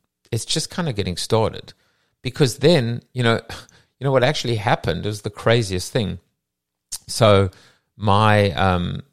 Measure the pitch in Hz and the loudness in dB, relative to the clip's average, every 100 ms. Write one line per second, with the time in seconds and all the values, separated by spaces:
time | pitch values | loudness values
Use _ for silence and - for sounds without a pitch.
0 | _ _ - 113 - 160 - - 165 104 | _ _ -6 -6 -4 -6 -4 -6 -4 -2
1 | 92 87 - 113 104 - - - _ _ | -4 -4 0 0 0 -4 -16 -20 _ _
2 | _ _ 131 - 139 - 151 170 117 120 | _ _ -6 0 0 2 2 4 2 -4
3 | - 131 120 113 - - - _ _ - | -8 -2 0 0 -2 -16 -18 _ _ -6
4 | 135 135 123 151 120 113 101 156 - 82 | 0 2 2 0 -2 -2 0 -2 -2 -4
5 | 101 107 - - 110 120 101 92 - 135 | -4 -6 -10 -4 0 2 0 -4 -4 -4
6 | 95 87 _ _ _ _ _ _ - - | -4 -6 _ _ _ _ _ _ -16 -16
7 | - - 110 98 95 - _ _ _ - | -8 2 4 6 2 -4 _ _ _ -6
8 | 104 101 107 104 101 73 95 90 87 90 | 0 4 4 4 2 0 0 0 -2 -8
9 | - | -12